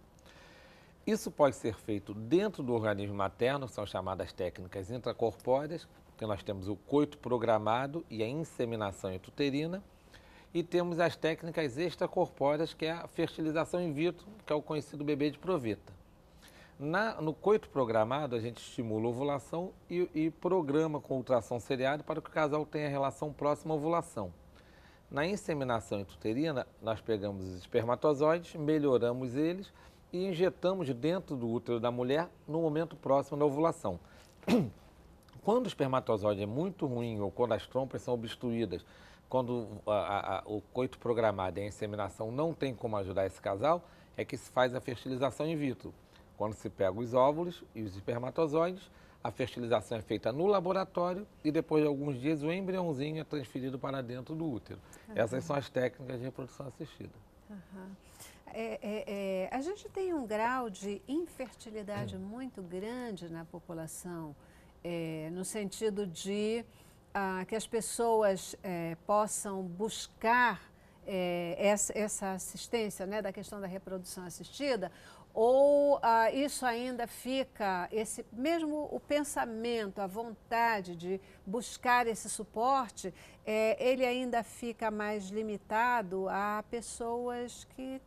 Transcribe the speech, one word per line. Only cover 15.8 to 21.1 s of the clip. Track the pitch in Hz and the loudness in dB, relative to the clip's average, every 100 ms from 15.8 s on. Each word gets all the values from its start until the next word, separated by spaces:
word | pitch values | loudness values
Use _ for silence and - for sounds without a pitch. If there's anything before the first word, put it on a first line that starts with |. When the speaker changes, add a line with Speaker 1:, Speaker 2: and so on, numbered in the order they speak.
| - - - - - - - - - - | -6 -20 -20 -20 -20 -20 -20 -20 -20 -8
Speaker 1:
Na, | 143 180 220 - | -2 0 0 0
no | 156 | -4
coito | 143 190 214 - | 0 4 4 2
programado, | 139 117 113 110 135 147 120 | 0 4 4 4 2 0 -2
a | |
gente | 117 113 | -4 -8
estimula | - - 117 110 117 | -12 -6 -2 0 0
a | |
ovulação | 120 143 143 - 165 185 - - | 0 -2 -2 -4 -6 -6 -10 -6
e, | 170 175 | -2 0
e | 156 160 | 2 0
programa | - 180 185 143 147 160 147 | 0 2 2 4 4 2 0
com | - | -2